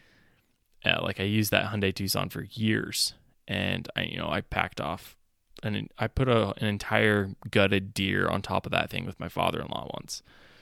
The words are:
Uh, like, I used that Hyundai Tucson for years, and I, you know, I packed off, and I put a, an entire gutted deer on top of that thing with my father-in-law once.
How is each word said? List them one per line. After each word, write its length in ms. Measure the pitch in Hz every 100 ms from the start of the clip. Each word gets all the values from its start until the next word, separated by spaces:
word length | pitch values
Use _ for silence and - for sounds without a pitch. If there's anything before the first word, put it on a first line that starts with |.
| _ _ _ _ _ _ _ _
Uh, 160 | - -
like, 160 | 85 98
I 40 |
used 280 | 98 107 104
that 160 | 98 98
Hyundai 260 | 104 98
Tucson 360 | - 95 98 95
for 180 | - 101
years, 640 | - 110 110 - - - - _ _ -
and 400 | 95 95 95 90 98
I, 80 |
you 140 | 87 90
know, 120 | 82
I 120 | 87
packed 400 | - - 87 -
off, 340 | 73 85 - - _ _ _ -
and 280 | 110 104 104 -
I 100 | 113
put 200 | - 131
a, 260 | 113 104 -
an 100 | 107
entire 600 | 101 - 110 110 104 98 - -
gutted 440 | 104 98 98 98
deer 340 | 98 95 95 87
on 140 | 95
top 240 | - 95 -
of 60 |
that 180 | - -
thing 160 | 92 90
with 140 | -
my 100 | 85
father-in-law 640 | - 87 - - - -
once. 300 | - - - - - - -